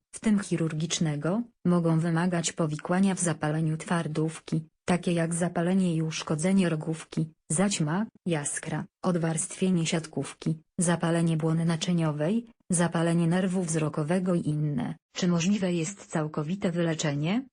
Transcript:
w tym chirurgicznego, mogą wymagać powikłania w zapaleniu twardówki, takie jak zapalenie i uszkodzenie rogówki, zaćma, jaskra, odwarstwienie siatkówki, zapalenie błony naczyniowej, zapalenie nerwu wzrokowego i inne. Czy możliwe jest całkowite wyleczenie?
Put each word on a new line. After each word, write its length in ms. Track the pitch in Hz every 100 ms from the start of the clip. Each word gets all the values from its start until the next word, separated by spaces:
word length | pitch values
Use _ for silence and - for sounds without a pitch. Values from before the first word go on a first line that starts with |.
| _
w 60 | -
tym 180 | 226 202
chirurgicznego, 1040 | - 170 160 156 165 - 156 147 160 214 240 _
mogą 360 | 175 175 165 160
wymagać 520 | 170 165 185 175 170
powikłania 640 | - 156 151 - 180 196
w 60 | 185
zapaleniu 560 | 170 156 151 156 160 160
twardówki, 880 | - 170 156 156 160 - - 160 160 _
takie 280 | - 180 180
jak 220 | 170 165
zapalenie 640 | 170 175 175 170 190 180 160
i 60 |
uszkodzenie 680 | 160 156 - 156 180 196 170
rogówki, 600 | 160 160 160 - - 160 - -
zaćma, 560 | 160 202 202 151 180 220 - 185
jaskra, 580 | 156 143 - - 151 - _
odwarstwienie 840 | 185 175 165 160 - - 190 175 165
siatkówki, 720 | 165 160 - 139 - 160 160 - -
zapalenie 580 | 170 175 165 170 170 160
błony 280 | 160 160
naczyniowej, 800 | 165 165 180 170 160 147 151 226 233 - -
zapalenie 560 | 170 170 170 170 170 165
nerwu 360 | 185 190 185
wzrokowego 720 | 170 160 151 156 147 185 185
i 140 | 175 -
inne. 460 | 151 151 143 - 160 _
Czy 160 | - 180
możliwe 440 | 170 170 208 185
jest 340 | 175 156 - -
całkowite 680 | 165 151 156 151 196 185
wyleczenie? 760 | 170 170 156 160 143 156 226 269